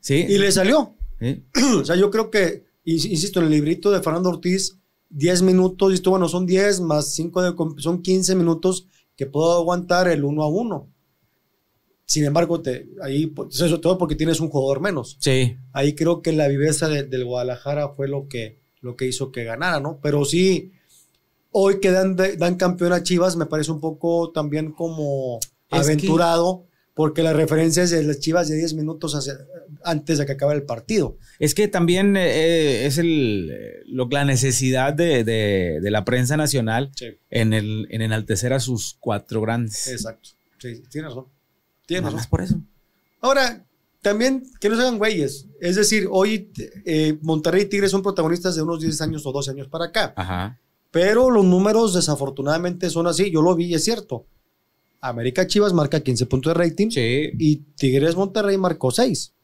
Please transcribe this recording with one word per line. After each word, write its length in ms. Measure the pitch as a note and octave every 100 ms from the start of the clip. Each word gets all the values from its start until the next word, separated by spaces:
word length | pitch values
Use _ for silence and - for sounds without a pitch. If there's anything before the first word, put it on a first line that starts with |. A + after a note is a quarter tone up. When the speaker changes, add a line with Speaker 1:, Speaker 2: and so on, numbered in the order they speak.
Speaker 1:
Sí. 260 | - C#3 F3
Speaker 2:
Y 80 | G3
le 160 | G3
salió. 420 | G3 F#3+ D4 B3 - - -
Speaker 1:
Sí. 240 | A#2 C#3 -
Speaker 2:
<clears throat> 260 | - C4+ G#3
O 40 | C3+
sea, 100 | F3
yo 140 | G3+
creo 200 | G#3+ A3
que, 340 | G#3+ F3 - _ _
ins-, 220 | - E3 F3
insisto, 300 | F3 F#3+ F#3
en 60 | D#3+
el 40 |
librito 380 | D3+ D3 E3+ G3+
de 100 | G3
Fernando 260 | E3 D#3+ F3+
Ortiz, 460 | E3+ F3 F#3+ F#3+ _ _ _ _
diez 320 | D3 D#3+ F3+
minutos, 480 | F#3 F#3 F#3 F#3 G3
y 40 |
esto, 160 | F#3 F#3
bueno, 180 | F#3+ F3
son 180 | F3+ F3+
diez 340 | F#3+ G3+ F#3+
más 320 | E3+ D3+ D3
cinco 300 | - E3 F#3
de 80 | F3+
comp-, 240 | F3 D#3+ C#3+
son 200 | D3 F3+
quince 340 | F3+ F#3+ F#3 F#3
minutos 500 | E3+ D#3+ F#3 F#3 - _ _ _
que 100 | C3+
puedo 260 | C#3+ E3 F3
aguantar 500 | E3+ F3 F3+ F3 F#3
el 160 | D#3+
uno 180 | C#3+ D3
a 60 | D3+
uno. 400 | E3+ A#3+ E3 - _ _ _ _ _ _ _ _ _ _ _ _
Sin 180 | -
embargo, 360 | D3 D3+ E3+ E3
te, 280 | C#3 B2 - -
ahí, 240 | C#3+ C#3 E3
pues, 340 | - F#3+ -
eso 200 | F3 E3
todo 160 | E3+ F#3
porque 180 | E3+ D3
tienes 240 | D#3+ D#3
un 80 | D#3
jugador 320 | C#3+ C3+ C#3
menos. 360 | F#3+ E3 A#2 -
Speaker 1:
Sí. 360 | - C3 B2 G#2+ -
Speaker 2:
Ahí 220 | - C#3+
creo 280 | D3 D#3+ E3+
que 100 | E3+
la 160 | D#3 C#3+
viveza 400 | C#3 D3+ D3+ E3
de, 160 | D3
del 200 | C3+ B2+
Guadalajara 680 | B2 B2 B2 B2 C#3 D3 D3
fue 180 | C#3+ C#3
lo 180 | C#3 C#3
que, 300 | B2 A2+ - _ _
lo 160 | B2+ B2
que 100 | B2+
hizo 240 | B2+ C#3
que 140 | B2+
ganara, 340 | A2+ A2+ F3 D#3+
¿no? 220 | C3 B2+
Pero 220 | D3+ D3
sí, 480 | C#3+ E3+ F#3+ F#3 - _ _ _ _ _ _ _ _
hoy 260 | G#3+ G3 G3
que 140 | G3
dan, 240 | F#3 F#3+ F#3
dan 400 | F#3+ G3 F3 F3+
campeón 360 | F3+ F3+ F3
a 100 | F3+
Chivas, 320 | F3 F3+ F3+ E3+
me 100 | D3+
parece 240 | D#3 D3+
un 100 | D#3+
poco 500 | D#3+ D3+ E3+ E3+ E3
también 400 | E3 D3+ D3 D#3
como 680 | D#3 E3 D#3+ D3 C#3 C3 A#2
Speaker 1:
Es 120 | - _ _
que 60 | - C#3
Speaker 2:
aventurado, 720 | D3+ F#3+ E3 E3+ E3 E3+ F#3 - _ _
porque 280 | - D#3 D3+
la 100 | D#3+
referencia 520 | D#3 D#3 D#3 E3 D#3+
es 60 | F3+
de 120 | E3+
las 160 | D3+ C#3+
Chivas 300 | D#3 E3+ D#3+
de 80 | D#3
diez 180 | E3
minutos 400 | D#3 D3+ D#3+ D#3+
hacia, 200 | D3 C3+ C3+ - - - D3
antes 340 | F3 D#3 D3 D#3
de 80 | C#3
que 60 |
acabe 220 | C#3 C#3+
el 100 | D3
partido. 520 | C#3 A#2 - A3 C#3 - - -
Speaker 1:
Es 160 | D3+
que 140 | - G#3
también, 480 | G3 E3+ F3+ G3+ G3
eh, 720 | F3+ B2+ D#3+ E3 D3+ A#2+ C3+
es 120 | C#3
el, 520 | E3+ D#3 B2+ G2+ E2
eh, 300 | G#1+ G#1+ G1+ -
lo, 220 | B2+ B2
la 140 | C#3+
necesidad 680 | C#3+ C3 C3 B2 C3 B2+ C3+
de, 300 | D3+ E3+ C#3
de, 560 | A2+ A2+ G#2 G2 F2+ D#2
de 100 | G2
la 120 | G#2+
prensa 320 | G2 B2+ B2 D3+
nacional 540 | D3+ C3+ A2+ A2+ C#3 -
Speaker 2:
Sí. 100 | A#2+ - _
Speaker 1:
en 220 | A#2+ A2
el, 340 | A2 G#2+ G#2+ -
en 120 | A2+
enaltecer 500 | A2 A2 - G2+ B2
a 60 | C3
sus 380 | B2 A#2 - -
cuatro 420 | - G#2 - A2+
grandes. 460 | G#2+ A#2 A2+ G#2 -
Speaker 2:
Exacto. 440 | A#2+ A2+ A2+ - _ _ _
Sí, 240 | B2 A#2 -
tienes 200 | D3 D#3
razón. 140 | - C3 _ _ _ _ _ _
Tienes 160 | F3+
Speaker 1:
Nada 80 | G#2+
Speaker 2:
razón. 40 | G#2+
Speaker 1:
más 80 | A#2
por 120 | E3
eso. 180 | F#3 - - _ _ _ _ _
Speaker 2:
Ahora, 440 | B3 C#4 B3+ A3+ _ _ _ _
también 420 | G3+ G#3 B3 C4+ C4 -
que 80 | G3+
no 80 | A3+
se 60 |
hagan 160 | B3+ A3+
güeyes. 480 | G#3+ G3 C#3 - - -
Es 140 | F3
decir, 320 | F#3 G#3 A3 F#3+
hoy, 400 | F#3+ G3+ A3 - - - -
eh, 340 | - D#3 D#3 D3+
Monterrey 400 | D#3 D#3 D#3 F3+
y 20 | G3
Tigres 240 | G3+ G3
son 120 | F#3+
protagonistas 520 | G3 G3 E3 F3 F3+
de 80 | D#3+
unos 180 | D#3 E3
diez 200 | D#3+ D3+
años 260 | D#3 D#3 C#3+
o 60 |
doce 180 | C3+ C#3
años 160 | C3+ C3
para 180 | D#3+ E3+
acá. 260 | A3 F3 -
Speaker 1:
Ajá. 440 | F#2 F2+ G2 B2+ _ _ _
Speaker 2:
Pero 380 | E3 F#3 A3 B3+
los 140 | A#3
números 500 | F#3 F3+ G3 A3 A3+
desafortunadamente 960 | F3+ D#3+ D3 C#3 C3+ C#3 D#3+ F3 F3 F3+
son 160 | E3 F3
así. 220 | D3+ G3
Yo 100 | D#3+
lo 140 | D#3+ F3
vi 100 | F3
y 80 |
es 80 | E3
cierto. 420 | G#3 A3+ - - - _ _ _ _ _ _ _
América 460 | C3 A#2 A#2+ B2+ F3+
Chivas 240 | G#3 G#3
marca 280 | F3 C#3+ D#3
quince 260 | - A#2+ B2
puntos 280 | C3 C3+
de 80 | E3
rating. 280 | E3+ D#3+ G#3+
Speaker 1:
Sí. 400 | A3+ A2+ B2+ D3+ -
Speaker 2:
Y 180 | D#3 D3+ - -
Tigres 380 | C3+ C3+ D#3
Monterrey 420 | E3+ G3 G3 G3+ G3
marcó 320 | F#3 D#3+ C3
seis. 400 | B2+ B3+ D#3+ - _